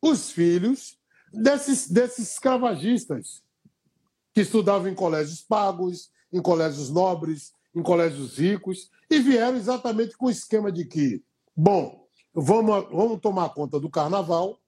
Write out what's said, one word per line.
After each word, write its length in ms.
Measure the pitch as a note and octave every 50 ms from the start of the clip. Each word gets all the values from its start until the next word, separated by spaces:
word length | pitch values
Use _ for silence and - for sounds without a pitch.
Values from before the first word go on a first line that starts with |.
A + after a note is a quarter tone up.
os 300 | - D#4+ D4+ G3 - -
filhos 680 | - - E3+ E3+ E3+ F3+ F3+ A3+ C4+ - - - - _ _ _ _ _ _ _
desses, 580 | - G#3+ A3 C4+ C#4+ C#4 C#4 C#4 C4+ - - -
desses 420 | F3 A3 B3 B3 B3 - A3 -
escravagistas, 1080 | - - - C4 B3+ B3 B3 A#3+ G3+ C#3 C#3+ G#3+ B3 A3+ - - D3+ A#2+ - - - - _ _ _ _ _ _ _ _ _ _ _ _ _ _ _ _ _ _
que 80 | _ A3
estudavam 480 | G3+ - - A3 F#3+ F#3+ G3+ G3 F3 G3
em 60 | F#3+
colégios 480 | F#3+ F#3+ E3+ D#3 D#3 D3+ D3 E3 -
pagos, 680 | - _ A3 G3+ G3+ G3 F#3 F3 F#3 F3+ F3+ F3 - _ _ _ _ _
em 80 | - F3+
colégios 480 | E3 F3+ F3 E3 D#3+ D#3+ C#3+ C#3+ D3 B2+
nobres, 640 | D3 E3+ F#3 F#3+ F3+ E3 D#3+ D#3+ D#3+ C#3+ - - _ _ _ _ _
em 80 | E3+
colégios 560 | D#3+ F3 F3+ E3+ E3 E3 C#3+ C#3+ C#3 A#2+ - C3+
ricos, 520 | D3+ F#3 G#3 F#3+ - F#3+ F#3 F#3 - _ _ _ _ _
e 80 | D#4+ D4+
vieram 360 | B3 C4+ C4 A#3 A3+ B3 B3+
exatamente 600 | B3+ G3 G#3 B3+ B3 - B3 A3 A3 A#3 A3+ -
com 100 | _ B3+
o 40 | B3+
esquema 420 | G#3 - - - A3 G#3+ G#3 G3+
de 140 | F3+ E3 E3+
que, 360 | B2+ - D#3+ D3 C3 G#2+ F2+ _ _ _ _ _ _ _
bom, 520 | D#3+ D#3 G3 G3+ F3+ C#3+ - - - _ _ _ _ _ _ _
vamos, 520 | E3+ C#3+ C3 G#3 A3+ A3+ G#3+ G#3 G3 F#3 -
vamos 300 | - E3 G#3 A#3 A3 F3+
tomar 300 | - G#3+ F#3+ F#3+ E3+ D3+
conta 280 | - C#3+ D3 C3+ C#3 C#3+
do 120 | C#3+ D#3+
carnaval 680 | - E3 D3+ D3+ F#3 G3+ F3+ D#3+ F3 E3 F3+ G3 A3 _ _